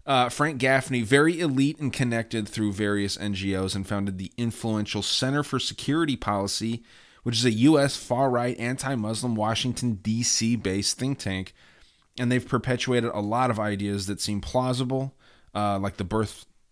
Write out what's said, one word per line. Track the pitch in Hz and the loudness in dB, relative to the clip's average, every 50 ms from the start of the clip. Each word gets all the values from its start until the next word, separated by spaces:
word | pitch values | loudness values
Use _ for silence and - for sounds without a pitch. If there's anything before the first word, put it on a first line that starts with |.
| - | -4
Uh, | - 139 127 123 120 | 0 2 2 2 2
Frank | - - 147 156 156 127 | 2 0 0 0 0 0
Gaffney, | 127 131 131 131 127 - 131 123 | 2 4 4 4 2 0 0 -2
very | 117 104 131 139 151 160 175 160 | 2 4 6 6 6 6 4 2
elite | 175 151 135 131 135 143 151 - | 0 0 2 4 2 2 2 0
and | 151 127 | -4 -4
connected | 110 - 135 120 113 113 113 - - 113 107 101 | -2 0 -2 0 0 -2 -2 -2 -4 -4 -4 -4
through | - 113 107 104 101 | -2 -2 0 0 0
various | 95 107 101 104 101 101 98 - - | 0 0 0 0 0 0 -2 -4 -4
N | 98 104 101 | -4 -4 -4
G | 92 95 98 98 | -2 -2 -2 -2
Os | 95 95 95 - | 0 -2 -2 -2
and | 101 95 - | -4 -4 -4
founded | 107 101 101 101 95 92 | -2 -2 -2 -4 -4 -6
the | 95 92 - - | -8 -10 -6 -4
influential | 120 117 107 - - 113 110 107 104 - - 104 | -4 -4 -4 -4 -4 -2 -2 -2 -2 -2 -4 -4
Center | 98 - - - 131 131 139 147 | -2 -2 0 0 0 0 0 -2
for | 143 - - 131 | -2 -2 -2 -2
Security | 127 - - - - - 143 160 170 147 131 | -2 -4 -6 -6 -2 0 0 2 2 0 -2
Policy, | - - 110 104 101 98 101 - - 110 113 117 117 - - - - - - - - _ | -2 -2 -2 0 0 0 -2 -2 -2 -2 -4 -4 -6 -8 -16 -20 -20 -20 -20 -20 -8 _
which | 120 117 110 | -2 0 2
is | 120 | 4
a | 123 | 4
U | 110 107 120 147 160 147 | 4 6 6 8 8 6
S | 139 139 - - | 4 2 0 -4
far-right, | - - 123 123 139 135 123 120 120 123 127 - | -4 -2 0 2 2 2 2 2 0 -2 -4 -4
anti-Muslim, | 117 120 131 135 - 135 139 120 107 107 113 107 123 123 113 | -4 -4 -4 -4 -4 -4 -2 -2 -2 -2 -4 -2 -2 -2 0
Washington, | 107 107 110 113 - - 127 117 - 123 120 110 | 0 0 0 0 0 0 -2 -2 -2 -2 -2 -2
D | 98 - 110 110 117 | -2 -2 -2 -2 0
C | 120 - - - 113 113 120 | 0 0 0 2 2 0 0
based | 110 - 95 95 98 98 - - - | 0 0 -2 -2 0 0 -2 -2 -2
think | 127 135 139 - | -2 -4 -4 -4
tank. | - 104 95 92 95 - - _ - - - _ - _ _ _ _ _ _ - | -4 -4 -4 -4 -6 -8 -12 _ -20 -20 -20 _ -20 _ _ _ _ _ _ -2
And | 123 120 | 0 2
they've | 127 127 123 - | 2 2 2 2
perpetuated | - 123 - 131 131 120 - 131 123 120 117 113 - | 0 0 2 0 0 0 0 2 2 2 2 0 -2
a | 107 | -2
lot | 104 104 113 120 131 123 | -2 0 0 2 2 2
of | 117 104 | 2 0
ideas | 107 104 104 98 101 101 101 101 95 | 0 -2 -2 -2 -2 -2 -2 -2 -2
that | 95 101 - | -4 -4 -4
seem | - - 104 101 | -2 -2 -2 -4
plausible, | - - - 127 127 127 127 123 131 123 131 131 135 135 - _ _ _ _ _ _ - _ | -4 -2 0 0 0 0 0 0 -2 -2 -2 -4 -4 -6 -10 _ _ _ _ _ _ -10 _
uh, | 104 104 101 101 98 | -2 0 0 0 0
like | 98 101 95 - | -2 -4 -4 -4
the | 101 | -6
birth, | 87 107 110 110 101 - - - - _ _ _ _ | -2 0 0 0 -2 -4 -12 -18 -20 _ _ _ _